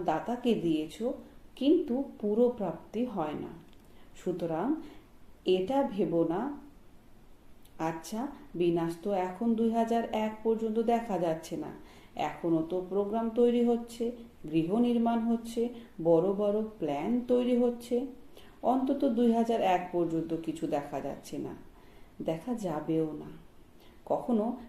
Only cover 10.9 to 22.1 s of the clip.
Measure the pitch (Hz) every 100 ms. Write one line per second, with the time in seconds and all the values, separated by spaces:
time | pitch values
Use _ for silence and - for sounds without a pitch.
10.9 | 233 226 185 175 160 - 160 151 - -
11.9 | - - - 151 - 170 165 160 185 185
12.9 | 196 202 226 226 226 240 240 240 233 233
13.9 | - 233 240 - - 156 160 160 220 240
14.9 | 233 233 233 226 233 - 240 240 - -
15.9 | - 165 165 185 196 208 208 214 - 156
16.9 | 143 180 240 240 247 247 240 240 233 -
17.9 | 240 277 - - - - - 214 262 269
18.9 | 277 269 226 240 226 226 226 185 180 180
19.9 | 175 165 165 165 160 160 147 156 151 143
20.9 | 139 139 139 - 143 - - - - -
21.9 | - -